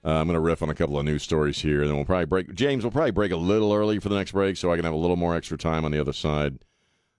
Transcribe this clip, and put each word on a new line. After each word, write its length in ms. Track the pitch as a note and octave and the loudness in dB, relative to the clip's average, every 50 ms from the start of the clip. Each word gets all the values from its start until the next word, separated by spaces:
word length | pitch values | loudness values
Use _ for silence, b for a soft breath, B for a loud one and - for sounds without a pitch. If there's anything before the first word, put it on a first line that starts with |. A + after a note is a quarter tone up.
| - | 0
Uh, 60 | D#2 | 0
I'm 160 | D#2 D#2 D#2 | 0 2 2
gonna 120 | E2+ F2 E2 | 2 2 2
riff 240 | D#2+ E2 E2 - E2 | 2 2 0 0 -2
on 60 | D2+ | -4
a 60 | D2+ | -2
couple 220 | - E2+ D2 C#2+ | -2 -2 -2 0
of 60 | C#2+ C#2+ | -2 0
news 200 | D2+ D2+ C#2+ - | 0 -2 -2 -2
stories 360 | - E2 D#2 D2+ D2 C#2+ - | -2 0 0 2 0 -2 -2
here, 220 | - D#2 D2 C#2+ | 0 0 2 2
and 80 | D2 D2+ | 2 0
then 80 | D2 | 0
we'll 80 | C#2+ C#2+ | -2 0
probably 180 | - F#2 F2+ E2+ | 0 0 0 0
break. 300 | D2+ F#2 F#2+ F2+ - - | 0 0 -2 -2 -4 -2
James, 320 | - B2+ C#3+ C#3 C3 G#2+ | -2 0 0 0 0 -2
we'll 60 | A#2+ | -2
probably 200 | G#2+ C#3+ D#3+ C3+ | 0 0 0 0
break 220 | F#2+ F#2 G#2 G2 F2+ | 2 0 0 0 0
a 40 | |
little 360 | E2 E2+ F#2 G#2 A2 G#2+ G#2 G#2 | 0 2 2 2 4 4 2 2
early 260 | G#2 G#2+ G#2+ G#2+ G2+ | 2 2 2 0 -2
for 80 | - | -2
the 80 | G2 G#2 | -2 -2
next 160 | G2 F#2+ - | -2 -2 -2
break, 240 | - F#2+ G2 G2 F#2 | 0 0 0 0 0
so 160 | - - F2+ | 0 0 0
I 60 | E2+ | 0
can 80 | E2+ E2 | 2 0
have 80 | E2 D#2 | 0 0
a 40 | |
little 200 | D#2 E2 F2 F2+ | 2 2 2 2
more 180 | F2 F2 E2+ E2+ | 2 2 0 0
extra 220 | E2 - - D#2+ | -2 -4 -6 -10
time 260 | D2 - E2 D#2+ D#2+ D#2+ | -4 -2 -2 0 0 0
on 80 | D#2 | 0
the 80 | D2+ D2+ | 0 0
other 140 | D2 C#2 C#2+ | -2 -2 -4
side, 460 | - - D#2 D2+ D2+ D2 D2 C2+ - - _ _ _ _ _ _ _ _ _ _ | -2 -2 0 0 0 0 -2 -4 -8 -18 _ _ _ _ _ _ _ _ _ _